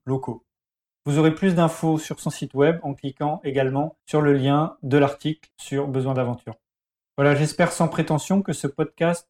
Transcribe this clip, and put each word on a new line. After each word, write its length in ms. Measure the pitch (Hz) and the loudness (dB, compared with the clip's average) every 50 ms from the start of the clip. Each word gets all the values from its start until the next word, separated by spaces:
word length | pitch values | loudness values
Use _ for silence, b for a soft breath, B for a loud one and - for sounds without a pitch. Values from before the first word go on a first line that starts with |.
| - | -6
locaux. 400 | 127 135 135 - 127 117 - _ _ _ _ _ _ _ _ _ _ _ _ - | -6 -6 -4 -6 -8 -12 -12 _ _ _ _ _ _ _ _ _ _ _ _ -4
Vous 120 | 147 139 | 0 2
aurez 160 | 156 156 160 156 | 4 4 4 4
plus 220 | - 196 190 170 | 2 0 2 2
d'infos 420 | 175 170 160 - - 165 160 160 | 4 2 2 0 0 0 0 0
sur 220 | 156 - - 151 - | 0 -2 -6 -10 -8
son 100 | - - | -8 -8
site 240 | - - 143 135 - | -8 -8 -10 -4 0
web 240 | 135 143 156 170 170 - | 2 4 4 2 0 -4
en 100 | 143 135 | -8 -8
cliquant 460 | - - 135 - - 147 151 156 - - | -8 -10 -10 -8 -6 -4 -4 -4 -4 -6
également 520 | 143 127 139 135 131 135 139 151 160 - _ _ | -4 -2 0 0 0 0 -2 -4 -4 -6 _ _
sur 160 | - - 151 | -2 0 2
le 120 | 147 143 143 | 4 4 4
lien 440 | 135 131 139 143 147 156 - - _ - | 4 4 2 2 2 2 0 -4 _ -2
de 140 | 127 139 | 2 4
l'article 520 | 147 139 139 - - - 156 156 - _ _ _ | 4 4 4 0 -2 -6 -6 -6 -8 _ _ _
sur 300 | - - - 139 139 143 | -20 -12 -6 -4 -4 -2
Besoin 260 | 143 131 135 127 135 131 | -2 -2 -2 -2 -2 -2
d'aventure. 420 | 127 123 120 120 - - 117 113 - _ _ _ _ _ _ _ _ _ _ _ | -2 -2 -2 -4 -8 -10 -16 -18 -18 _ _ _ _ _ _ _ _ _ _ _
Voilà, 180 | - 139 147 143 | 2 2 4 4
j'espère 360 | 135 156 147 - - 175 165 | 4 2 0 0 0 0 0
sans 160 | - - 170 | 0 0 -2
prétention 540 | 165 - - 160 - 156 139 - - 190 202 | 0 0 -2 -2 0 -2 -2 0 0 0 0
que 120 | 196 - 151 | 0 -2 -4
ce 140 | - - | -4 -6
podcast 600 | 139 - - 156 147 - - 165 170 175 - - _ | -6 -4 -4 -6 -6 -4 -2 -2 -2 -2 -2 -6 _